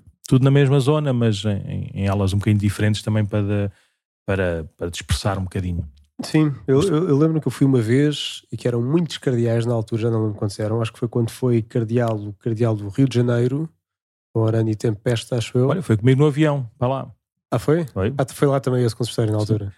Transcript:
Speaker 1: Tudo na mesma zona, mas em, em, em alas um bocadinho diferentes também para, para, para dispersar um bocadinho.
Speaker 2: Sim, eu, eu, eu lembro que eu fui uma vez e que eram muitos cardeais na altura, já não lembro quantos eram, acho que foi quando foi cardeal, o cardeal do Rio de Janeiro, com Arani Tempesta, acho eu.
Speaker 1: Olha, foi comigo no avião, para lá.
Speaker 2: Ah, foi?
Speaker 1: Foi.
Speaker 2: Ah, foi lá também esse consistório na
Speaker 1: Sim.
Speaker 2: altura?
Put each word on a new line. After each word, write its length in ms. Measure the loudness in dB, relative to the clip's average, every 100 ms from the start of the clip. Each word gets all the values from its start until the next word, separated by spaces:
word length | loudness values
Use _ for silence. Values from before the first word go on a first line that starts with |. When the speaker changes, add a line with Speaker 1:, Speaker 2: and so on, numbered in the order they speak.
| _ _ 2
Speaker 1:
Tudo 160 | 4
na 80 | 6
mesma 300 | 4 4 4
zona, 320 | 2 2 0
mas 320 | 0 0 0 -2
em, 40 | -4 -4
em, 260 | -8 -8 -4
em 40 | -2
alas 240 | 0 0
um 40 | 0
bocadinho 200 | 2 2
diferentes 420 | 2 0 0 0
também 240 | -2 -2 0
para, 460 | -2 -2 -2 -4 -8 _ _ _ _ -4
para, 380 | 0 0 -2 -6 -8
para 120 | -8
dispersar 480 | -6 -4 -2 -2 -4
um 40 |
bocadinho. 440 | -4 -4 -4 -4 -6 -12 _ -14
Speaker 2:
Sim, 320 | -2 2 2 0 0
eu, 140 | 2
eu, 240 | 4 2 2
eu 80 | 4
lembro 220 | 2 2
que 80 | -2
eu 40 |
fui 140 | 0 2
uma 160 | 2
vez 600 | 2 2 2 -2 -8 -12 -12
e 60 | -6
que 100 | -2
eram 140 | -2
muitos 360 | 0 0 0 -4
cardeais 480 | -2 0 2 0 0
na 80 |
altura, 280 | -2 -2 -2
já 100 | 0
não 120 | 0
lembro 140 | -2 -2
quantos 220 | -6 -4
eram, 220 | -2 -2
acho 100 | -4
que 80 | -4
foi 80 | -4
quando 220 | -2 -2
foi 320 | -2 0 0
cardeal, 560 | 0 -2 0 0 0 -2
o 160 | -6
cardeal 420 | -8 -6 0 0 0
do 140 | -2
Rio 180 | 0 2
de 80 | 2
Janeiro, 540 | 2 2 0 -2 -6 _ _ _ _ _ _ -2
com 100 | 0
Arani 300 | 2 0 0
Tempesta, 640 | -2 -2 -2 -2 -2 -4
acho 200 | -2 0
eu. 120 | 2
Speaker 1:
Olha, 120 | 0
foi 140 | 0 2
comigo 240 | 4 4
no 80 | 4
avião, 420 | 4 2 0 -6 -4
para 100 | -2
lá. 220 | -2 -8 -16 _ _ _
Speaker 2:
Ah, 60 | -2
foi? 260 | 0 0 0
Speaker 1:
Foi. 280 | -2 -2 -2
Speaker 2:
Ah, 100 | -4
foi 160 | 0 0
lá 120 | 0
também 240 | 0 0 0
esse 100 | -2
consistório 360 | -4 -2 -2
na 80 | 0
Speaker 1:
Sim. 140 | 0
Speaker 2:
altura? 200 | -2 -4